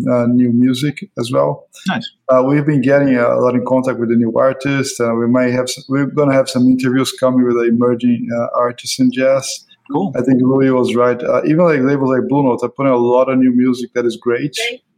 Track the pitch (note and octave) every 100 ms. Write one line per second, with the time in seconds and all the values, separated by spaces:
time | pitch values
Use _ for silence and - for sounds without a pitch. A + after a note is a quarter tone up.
0 | B2+ B2 A#2+ A#2+ B2 A#2+ B2+ B2 D3 C#3+
1 | G3+ - A#2 C3+ C#3+ C#3 - - - D3
2 | - - - C3 C3 D3 D3 C#3+ B2 C#3+
3 | C#3 B2+ A#2+ B2 B2 B2 G#2+ C3 C3 A2+
4 | A#2 A#2 A2+ A#2+ C3 C3 C#3+ C#3 C3 -
5 | A#2 A2+ A#2 B2+ B2 B2+ B2+ - - C3+
6 | C#3 C3 C#3+ C3+ F3 B2 B2+ B2+ C3 C3
7 | B2+ - C3 B2+ B2 A#2+ A#2 A#2 B2 A#2+
8 | B2 A#2 A#2+ A#2 A#2+ - B2 A#2+ - -
9 | B2+ B2 C3 C3+ - - - _ _ C#3+
10 | F#3+ B2+ B2 B2 B2+ C3 C3+ B2+ A#2 A2+
11 | B2 A#2+ B2 B2+ D3 D#3 F3 D3 B2+ C#3+
12 | C3 C3 B2+ C#3 C#3 A#2 B2 - C#3 B2
13 | A#2+ B2 C3 C3 C3 B2 B2+ B2 A#2+ B2
14 | A#2+ A2 A#2+ A#2+ C#3+ - A#3 B3 _